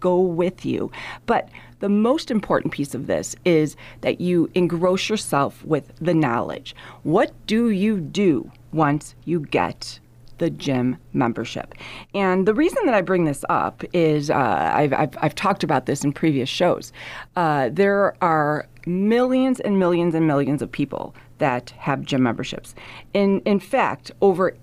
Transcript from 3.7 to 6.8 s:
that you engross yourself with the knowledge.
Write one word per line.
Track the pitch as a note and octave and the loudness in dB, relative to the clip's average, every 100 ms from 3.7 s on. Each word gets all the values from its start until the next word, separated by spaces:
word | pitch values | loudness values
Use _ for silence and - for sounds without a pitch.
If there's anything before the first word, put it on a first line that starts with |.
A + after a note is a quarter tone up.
| - - - | -4 -20 -6
that | A2+ - | -4 -2
you | F3 F3 - | 0 2 2
engross | F3+ F3 E3 F3+ F#3+ - | 2 0 2 2 0 -2
yourself | G#3+ - C#3+ C3 - - | -4 -2 -2 -2 -6 -4
with | D3+ - - | -4 -4 -6
the | D#3+ | 0
knowledge. | E3 C#3 A#2 D#2+ - - - | 2 2 0 -4 -8 -14 -20